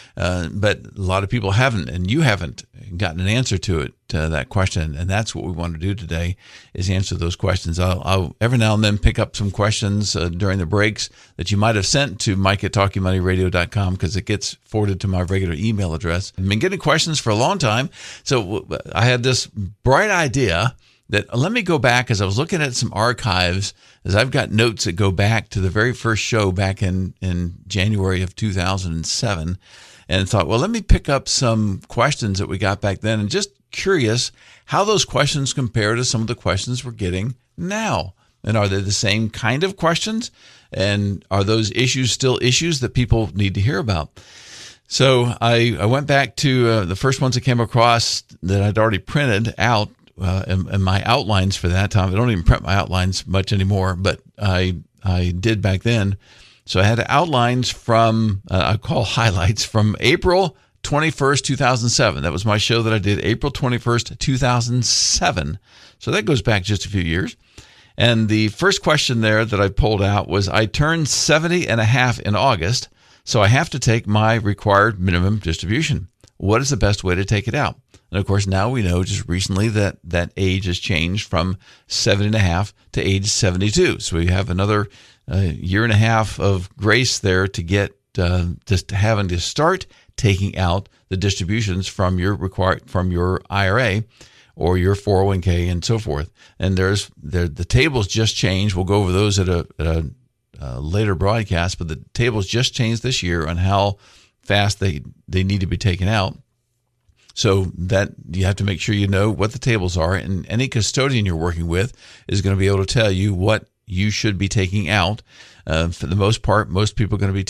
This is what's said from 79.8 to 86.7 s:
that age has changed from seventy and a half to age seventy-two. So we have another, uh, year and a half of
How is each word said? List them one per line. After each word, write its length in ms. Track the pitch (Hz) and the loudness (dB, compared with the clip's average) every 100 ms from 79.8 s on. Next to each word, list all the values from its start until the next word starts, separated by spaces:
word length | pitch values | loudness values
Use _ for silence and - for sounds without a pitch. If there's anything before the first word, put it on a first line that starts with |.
| 98 - | 0 -4
that 280 | 85 87 87 - | -4 -4 -4 -2
age 260 | 95 95 | 0 0
has 140 | 95 90 | -2 -4
changed 500 | - 82 85 98 - | -2 -2 0 -4 -4
from 300 | 80 90 92 - - - | -2 -2 -4 -12 -20 -10
seventy 400 | - 120 101 104 | -4 0 2 2
and 60 | |
a 40 | 107 | 2
half 340 | 92 85 104 _ _ | 2 0 -4 _ _
to 100 | - | -4
age 240 | 95 98 101 | 0 0 0
seventy-two. 760 | - 95 90 104 135 175 92 | 0 0 0 0 2 2 0
So 160 | - 82 | -4 0
we 120 | 87 | 2
have 200 | 92 101 | 2 0
another, 400 | 90 101 104 101 - - _ - | 0 0 0 -2 -10 -20 _ -4
uh, 60 | 92 | 0
year 480 | 92 69 90 98 | 0 -2 -2 0
and 80 | 117 | 2
a 40 | 104 | 4
half 440 | 113 110 104 - | 4 2 0 0
of 340 | 98 95 90 | 0 0 -4